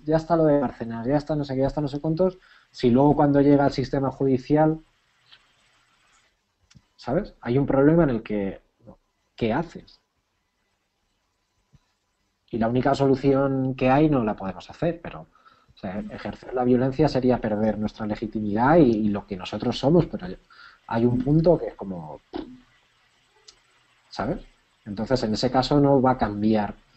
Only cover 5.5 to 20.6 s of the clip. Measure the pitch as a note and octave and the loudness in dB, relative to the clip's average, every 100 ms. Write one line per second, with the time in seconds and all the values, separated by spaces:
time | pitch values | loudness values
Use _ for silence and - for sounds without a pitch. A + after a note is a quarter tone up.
5.5 | _ _ _ _ _ _ _ _ _ _ | _ _ _ _ _ _ _ _ _ _
6.5 | _ _ _ _ _ - D3+ G#3 - A#2+ | _ _ _ _ _ -6 -4 -6 -10 -4
7.5 | C3 C#3 C3+ C#3+ E3 D#3 A2+ - G#2 G2 | -2 0 2 4 4 2 0 -4 -6 -6
8.5 | - _ _ - - _ _ _ - A2+ | -8 _ _ -20 -20 _ _ _ -6 -4
9.5 | B2 F3 - - _ _ _ _ _ _ | -2 -6 -12 -20 _ _ _ _ _ _
10.5 | _ _ _ _ _ _ _ _ _ _ | _ _ _ _ _ _ _ _ _ _
11.5 | _ _ _ _ _ _ _ _ _ _ | _ _ _ _ _ _ _ _ _ _
12.5 | A#2 A2+ B2 C#3 C3+ C#3 C3+ C#3 C3+ C#3 | -4 -2 0 0 2 2 2 2 2 2
13.5 | C3+ C3 C3 B2+ C3+ D#3 C#3 G#2+ G2+ F#2+ | 0 -4 -2 2 4 4 2 0 -4 -8
14.5 | - - - E3 E3 E3+ D#3 E3 _ _ | -12 -16 -6 -6 -6 -10 -16 -18 _ _
15.5 | _ _ _ - G#2 G#2+ A#2 G#2 G2+ - | _ _ _ -12 -10 -10 -12 -12 -12 -8
16.5 | B2 B2 B2 C3+ C3+ D3+ C3 B2 A#2 A2+ | -2 2 2 2 0 0 2 0 0 0
17.5 | G#2 A2 G#2 G#2+ - G#2+ G#2+ G#2+ A2+ G#2+ | -2 0 -2 -6 -6 -8 -6 -6 -6 -4
18.5 | G#2 B2+ E3+ C3 G#2+ G#2+ G2+ - F#2 - | 0 4 6 6 4 0 -4 -6 -12 -10
19.5 | G#2+ B2 - C3 F3 E3 - - F#3 _ | -6 -6 -2 2 2 2 -4 -12 -14 _
20.5 | - | -20